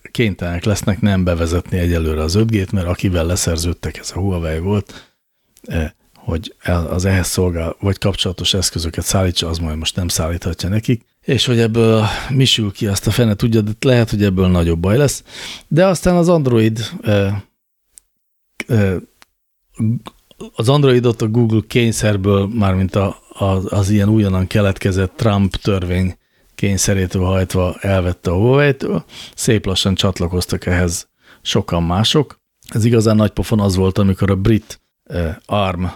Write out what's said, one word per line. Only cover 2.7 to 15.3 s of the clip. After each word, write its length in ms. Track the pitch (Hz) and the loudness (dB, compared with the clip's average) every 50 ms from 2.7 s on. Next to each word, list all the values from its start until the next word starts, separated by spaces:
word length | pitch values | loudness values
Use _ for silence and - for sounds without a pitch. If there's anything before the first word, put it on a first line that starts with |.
| - | -2
mert 140 | 98 87 | -4 -2
akivel 400 | 87 92 - - 104 90 87 80 | -2 -2 -2 -2 -2 0 0 0
leszerződtek, 720 | 82 90 95 - - 85 80 80 85 82 - - 82 - - | 0 -2 -2 -2 -2 -2 -2 -2 -4 -4 -4 -6 -10 -10 -10
ez 140 | - - - | -12 -10 -8
a 40 | 95 | -4
Huawei 400 | 95 98 95 87 85 80 78 80 | -4 -2 -2 -4 -4 -4 -4 -4
volt, 560 | 85 95 104 104 92 - - - - _ _ _ _ _ _ _ _ _ _ _ - | -2 -2 -2 -2 -4 -6 -12 -20 -20 _ _ _ _ _ _ _ _ _ _ _ -14
e, 320 | - 156 - 78 - - _ _ _ _ | -8 -6 -4 -4 -6 -8 _ _ _ _
hogy 400 | _ - - 90 82 - - - _ | _ -8 -6 -6 -6 -8 -10 -14 _
el-, 260 | - - 90 87 85 | -4 -2 -2 -2 -2
az 180 | - - 90 90 | -2 -2 -2 0
ehhez 220 | 98 95 92 87 | 0 0 0 0
szolgál-, 500 | - - - 92 90 87 85 82 82 80 - | -2 -2 0 0 0 0 -2 -4 -6 -6 -4
vagy 180 | - 101 95 - | -2 -2 -2 -2
kapcsolatos 560 | - 104 95 - - 98 87 - - - 98 | -2 -4 -2 -2 -4 -6 -6 -4 -4 -2 -2
eszközöket 500 | 98 87 - - - 80 82 - - 92 | -2 -2 -4 -4 -4 -6 -6 -6 -6 -4
szállítsa, 440 | - - 101 95 92 87 - - 82 | -2 0 0 0 0 0 -2 -4 -4
az 100 | 82 82 | -4 -4
majd 180 | 85 80 78 | -4 -4 -4
most 200 | 78 80 - - | -4 -6 -6 -4
nem 120 | - 95 87 | -4 -4 -4
szállíthatja 600 | - - 85 80 85 87 - 92 82 - - 87 | -2 -4 -4 -4 -4 -4 -4 -6 -6 -4 -4 -2
nekik, 340 | 98 110 - - 127 110 - _ _ _ | -2 -2 0 0 -2 -2 -4 _ _ _
és 260 | _ - 143 110 - | _ -2 0 0 0
hogy 120 | - 123 117 | 2 2 2
ebből 460 | 117 110 110 117 113 113 113 110 107 104 - - - - | 2 2 2 4 4 4 4 4 2 0 -2 -4 -6 -2
mi 160 | 135 135 135 | 0 2 2
sül 280 | 120 - - 113 101 - | 2 2 0 -2 -2 -4
ki, 140 | - - | -4 -2
azt 200 | 104 98 95 - | -2 -2 -2 -2
a 40 | - | 0
fene 240 | 101 - 123 113 104 | 0 2 2 2 2
tudja, 260 | - - 120 113 113 | 0 0 2 2 2
de 100 | 104 104 107 - | 2 0 -2 -2
lehet, 300 | - 139 123 120 113 107 | 0 2 4 4 2 2
hogy 140 | - 104 104 | 2 2 2
ebből 240 | 101 95 92 95 92 | 2 2 4 4 4
nagyobb 300 | 92 87 85 82 82 82 | 4 4 2 2 0 0
baj 180 | 85 92 104 | 0 2 2
lesz. 280 | 127 147 131 - - - - | 2 2 2 0 -4 -10 -16